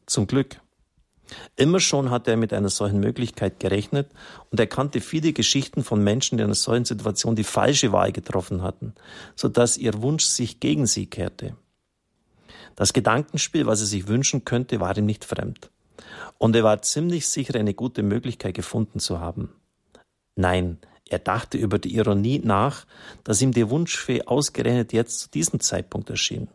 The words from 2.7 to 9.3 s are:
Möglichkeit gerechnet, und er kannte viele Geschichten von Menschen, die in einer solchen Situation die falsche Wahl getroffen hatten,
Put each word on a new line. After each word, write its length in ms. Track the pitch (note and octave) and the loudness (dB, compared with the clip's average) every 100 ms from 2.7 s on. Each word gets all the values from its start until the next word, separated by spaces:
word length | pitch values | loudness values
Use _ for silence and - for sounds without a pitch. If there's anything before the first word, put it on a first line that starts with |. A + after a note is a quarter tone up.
| - G#2 G2+ | 0 0 2
Möglichkeit 640 | G#2 B2 A#2+ - F#2+ - | 0 0 -4 -2 -4 -2
gerechnet, 500 | F#2+ G2 - C#3+ C#3+ - - - - | -2 -2 0 -2 -2 -10 -20 -20 -6
und 100 | A2+ | 0
er 80 | A2 | 0
kannte 320 | - C#3+ B2+ | 0 -2 -2
viele 320 | - D#3 D#3+ | -2 0 0
Geschichten 500 | D3+ A2 C#3 C3 - | 0 2 0 0 -4
von 220 | B2+ G#2 | 0 2
Menschen, 340 | G2+ A2+ - A#2+ | 2 2 0 0
die 40 | |
in 60 | G#2 | 0
einer 80 | - | 0
solchen 280 | - A#2 | 0 0
Situation 540 | A#2+ G#2 G#2 G2 A#2 A2+ | 0 -2 -4 -2 0 0
die 80 | G#2 | 0
falsche 480 | - G#2 G2+ B2 | 2 2 4 4
Wahl 180 | F#2+ F#2+ | 4 2
getroffen 500 | - - F#2+ - F#2 | -2 -4 -4 -2 -4
hatten, 340 | F#2 - A2+ - - - - | -4 -6 -12 -14 -20 -20 -20